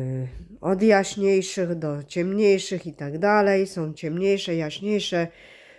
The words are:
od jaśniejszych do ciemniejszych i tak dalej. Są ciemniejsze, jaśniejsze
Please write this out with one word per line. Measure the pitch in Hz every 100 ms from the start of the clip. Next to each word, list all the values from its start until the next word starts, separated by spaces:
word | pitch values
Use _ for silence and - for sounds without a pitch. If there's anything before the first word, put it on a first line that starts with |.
| 131 131 127 - 175 208
od | 170 190
jaśniejszych | 220 202 190 208 196 190 185 - 175
do | 170 156 147
ciemniejszych | 143 180 175 202 208 190 190 180 170
i |
tak | - 143 156
dalej. | 202 208 202 196 190
Są | 180 156
ciemniejsze, | 151 160 170 196 196 196 165
jaśniejsze | 151 - 202 208 196 175 165 - - - -